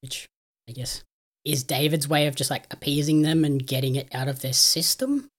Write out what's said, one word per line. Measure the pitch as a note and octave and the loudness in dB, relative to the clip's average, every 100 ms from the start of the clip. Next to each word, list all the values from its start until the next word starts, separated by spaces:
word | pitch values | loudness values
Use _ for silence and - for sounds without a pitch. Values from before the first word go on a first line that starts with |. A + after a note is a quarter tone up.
which | C3+ - - _ _ _ - | -14 -14 -14 _ _ _ -16
I | |
guess | B2 A#2 - - _ _ _ | -10 -10 -10 -14 _ _ _
is | D3+ C#3 | -2 -2
David's | - C3+ D3+ D#3+ C#3+ | 0 0 2 2 2
way | D3+ D3 | 2 2
of | |
just, | C3+ C3+ | 0 -4
like, | C3+ - | -4 -8
appeasing | - D3 C#3+ D3 D#3 | -6 -2 0 4 4
them | D3+ D#3+ | 4 4
and | D3+ C3+ C3 | 2 0 -2
getting | C3 C3+ C3+ | -2 0 -2
it | - | -4
out | C3+ C3+ | -4 -4
of | C3+ | -4
their | C3+ | -2
system. | B2+ - A#3+ - - C4 C#4+ - | 4 4 4 0 0 0 -2 -4